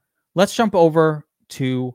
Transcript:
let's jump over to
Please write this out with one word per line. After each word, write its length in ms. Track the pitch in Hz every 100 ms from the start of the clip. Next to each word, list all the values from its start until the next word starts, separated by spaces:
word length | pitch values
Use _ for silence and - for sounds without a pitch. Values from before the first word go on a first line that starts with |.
| _ _ _
let's 200 | 160 202
jump 200 | - 220
over 520 | 196 165 160 160 151 - _ -
to 440 | - 131 127 127